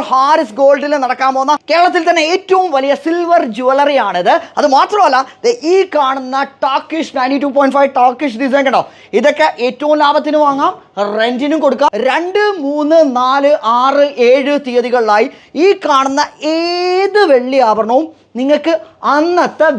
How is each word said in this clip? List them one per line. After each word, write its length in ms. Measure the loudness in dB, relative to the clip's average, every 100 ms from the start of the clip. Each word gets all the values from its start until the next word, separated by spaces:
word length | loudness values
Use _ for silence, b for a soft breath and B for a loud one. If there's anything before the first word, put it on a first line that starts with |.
| 2
ഹാരിസ് 440 | 0 2 0 -2
ഗോൾഡിൽ 440 | 2 2 2 0 -2
നടക്കാൻ 360 | -2 -2 -2
പോകുന്ന, 240 | -2 -2 -2 0
കേരളത്തിൽ 400 | 2 2 2 0
തന്നെ 120 | 0
ഏറ്റവും 500 | 0 -2 0 0 0
വലിയ 240 | -2 0 -2
സിൽവർ 460 | -2 -4 0 0 0
ജ്വല്ലറി 500 | -2 0 2 2 0
ആണിത്. 460 | 0 0 0 0 B -2
അത് 100 | 2 2
മാത്രമല്ല, 500 | 2 2 2 2 -2 B -4
ദേ 140 | -2
ഈ 120 | 0 0 0 0
കാണുന്ന 480 | -2 -4 -6 -6 -6 -4
ടർക്കിഷ് 540 | -4 -4 -6 -8 -6 -4
നയൻറ്റി 220 | -2 -2 -2
ടു 40 | 0
പോയിന്റ് 200 | 0 2
ഫൈവ് 140 | 0 2
ടർക്കിഷ് 420 | 0 0 -6 -4
ഡിസൈൻ 220 | -2 0 0
കണ്ടോ, 180 | 0 -4 B B
ഇതൊക്കെ 400 | 0 0 2 0 0
ഏറ്റവും 380 | -6 -4 -2 2
ലാഭത്തിന് 400 | 2 0 0 0
വാങ്ങാം, 360 | 0 0 -2 -4 B -6 -4 -2
റെന്റിനും 420 | -2 -2 -2 0
കൊടുക്കാം. 300 | 0 2 0 0
രണ്ട്, 480 | -2 -2 -2 -2 -2 -2
മൂന്ന്, 560 | -4 -4 2 4 4 0
നാല്, 420 | 0 0 2 0
ആറ്, 420 | 0 0 0 2 0 2 2
ഏഴ് 300 | 4 2 -2 -2
തീയതികളിലായി 640 | -2 0 0 2 2 0 B B 0
ഈ 160 | 2
കാണുന്ന 500 | 2 0 0 2 -2 -4 -4
ഏത് 800 | -4 -2 -2 -2 -2 0 0 2
വെള്ളി 340 | 2 2 2 0
ആഭരണവും 500 | 2 0 0 0 -2 b b -6
നിങ്ങൾക്ക് 440 | 0 0 0 -4 B B
അന്നത്തെ 680 | -2 0 0 0 -2 0 0